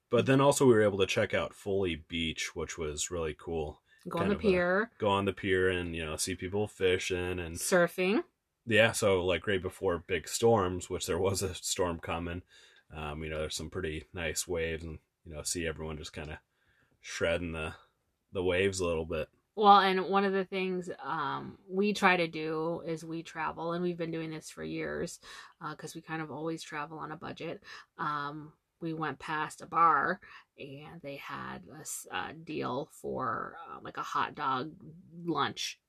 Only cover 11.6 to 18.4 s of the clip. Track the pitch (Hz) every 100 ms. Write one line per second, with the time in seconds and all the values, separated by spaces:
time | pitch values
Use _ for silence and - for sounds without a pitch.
11.6 | - - 90 82 - 85 85 87 - -
12.6 | - - _ 78 76 76 80 78 78 -
13.6 | 78 95 82 78 - 92 82 76 - 87
14.6 | 82 80 82 78 - _ 85 76 76 90
15.6 | 82 78 80 78 73 - 76 78 _ _
16.6 | _ _ _ _ - - 87 85 85 80
17.6 | 78 - _ _ _ _ _ 98